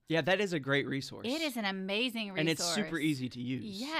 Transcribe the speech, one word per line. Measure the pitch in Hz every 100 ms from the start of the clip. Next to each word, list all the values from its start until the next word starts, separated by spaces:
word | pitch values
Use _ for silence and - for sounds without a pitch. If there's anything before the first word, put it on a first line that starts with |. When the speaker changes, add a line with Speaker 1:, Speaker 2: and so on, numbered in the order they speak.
| -
Speaker 1:
Yeah, | 160
that | 147 190
is | 202
a | 170
great | 131 139 110
resource. | 139 - - 226
Speaker 2:
It | 311
is | 311 240
an | 196
amazing | 190 190 208 254 226 208 170
Speaker 1:
And | 160
it's | 160
super | 170 170 160 160
Speaker 2:
resource. |
Speaker 1:
easy | 156 135 127
to | 123
use. | 120 131 214
Speaker 2:
Yeah, | 196 277